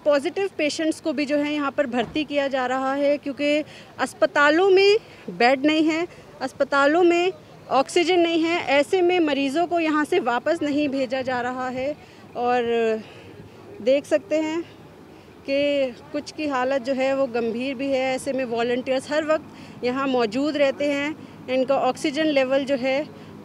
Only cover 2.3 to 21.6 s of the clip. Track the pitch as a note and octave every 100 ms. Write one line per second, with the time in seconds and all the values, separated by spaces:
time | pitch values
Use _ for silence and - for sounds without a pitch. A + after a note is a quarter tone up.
2.3 | C#4+ C#4 C4 B3 C4 C4 C#4 C#4+ D4 C#4+
3.3 | C4 D4 D4 D4 - - - B3+ - D4+
4.3 | D4+ D4 D#4 G4 F#4+ G4 G#4+ - - -
5.3 | F3 A#3+ C4+ D4 D#4 D#4+ D#4+ F4 - -
6.3 | - C4+ - C#4 C#4 C#4+ D#4+ F4 E4+ F4+
7.3 | F4+ - - - B3+ C4+ F4+ E4 F4+ E4+
8.3 | E4 E4 E4+ - C#4 C#4 F#4+ F4 F4+ D#4
9.3 | C4+ C#4 C#4+ F4 F4 D#4 D4+ D4 F4+ B3
10.3 | A#3+ C4+ E4 D4 C#4+ D4 C4+ B3+ C4 C4
11.3 | B3 A#3+ B3+ C4 B3+ C4+ D4+ - - -
12.3 | - A#3+ B3 A#3 A#3 A3+ A3 - - -
13.3 | - - - - - G#3+ C#4 C#4 D4+ -
14.3 | D4+ D#4 E4 E4 - - - - - -
15.3 | - - C#4 C#4+ C#4+ C4 A#3 - D4 C#4+
16.3 | - D4+ C4 B3+ C#4 A#3 C4 C4 C4+ C4+
17.3 | A#3 A#3 A3+ C4 B3 C#4 C4+ C4 C4 C#4
18.3 | C4 B3+ A#3 A#3+ B3 B3+ C4 C#4 D4+ D4+
19.3 | D#4 - - - - A#3+ B3+ C#4 B3 A#3
20.3 | A#3 D4 D4 C#4 - D4 C#4+ C#4+ D#4 -
21.3 | - - C4